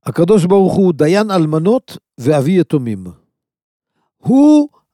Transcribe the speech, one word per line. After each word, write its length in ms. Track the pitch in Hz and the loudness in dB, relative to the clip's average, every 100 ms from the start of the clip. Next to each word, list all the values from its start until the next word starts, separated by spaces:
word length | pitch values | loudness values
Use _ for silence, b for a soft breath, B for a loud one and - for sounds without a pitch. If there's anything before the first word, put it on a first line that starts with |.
הקדוש 420 | - 131 170 214 170 | -10 -2 2 2 2
ברוך 280 | 196 190 | 2 2
הוא 200 | 143 190 | 0 0
דיין 380 | 147 151 196 214 | 0 0 0 0
אלמנות 680 | 190 156 156 165 254 - - _ - | -2 -2 -2 -2 -2 -4 -20 _ -8
ואבי 420 | 120 151 135 185 | -2 0 0 0
יתומים. 440 | 165 151 120 101 90 85 _ _ _ _ _ _ _ _ _ _ | 0 -4 -4 -10 -12 -20 _ _ _ _ _ _ _ _ _ _
הוא 520 | - 262 294 302 294 _ _ | -2 2 4 4 0 _ _